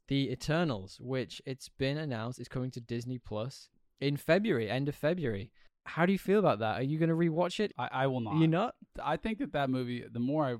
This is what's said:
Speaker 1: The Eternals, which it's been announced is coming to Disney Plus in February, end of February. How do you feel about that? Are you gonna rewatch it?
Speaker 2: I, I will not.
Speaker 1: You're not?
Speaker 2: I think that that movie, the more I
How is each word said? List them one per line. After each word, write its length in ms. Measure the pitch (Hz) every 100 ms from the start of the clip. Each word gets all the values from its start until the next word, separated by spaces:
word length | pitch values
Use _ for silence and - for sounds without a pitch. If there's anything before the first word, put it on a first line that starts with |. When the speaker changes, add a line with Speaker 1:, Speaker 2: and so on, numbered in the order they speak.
| -
Speaker 1:
The 220 | 139 131
Eternals, 680 | 127 - 156 170 104 95 -
which 400 | 123 131 110 - -
it's 240 | 131 -
been 280 | - 135 151
announced 420 | 156 113 117 127
is 80 | 120
coming 220 | 131 127
to 100 | 127
Disney 360 | 117 120 120 127
Plus 520 | - 107 123 - - _ _ -
in 160 | 139 143
February, 520 | - 175 220 131 104
end 180 | 127 143
of 60 | -
February. 560 | 151 175 135 98 - _ - _ -
How 200 | - 180
do 60 |
you 80 | 190
feel 180 | - 208
about 220 | 170 107
that? 160 | 110 104
Are 40 |
you 160 | 135 156
gonna 160 | 165 165
rewatch 440 | 170 156 180 -
it? 140 | 214 -
Speaker 2:
I, 120 | 123
I 160 | 131 139
will 120 | 127
not. 160 | 110 151
Speaker 1:
You're 100 | 160
not? 280 | 165 240 - - -
Speaker 2:
I 140 | 131 165
think 220 | 220 208
that 140 | 165
that 180 | 147 135
movie, 320 | 127 123 120 113
the 80 | 117
more 260 | 123 151 139
I 100 | 117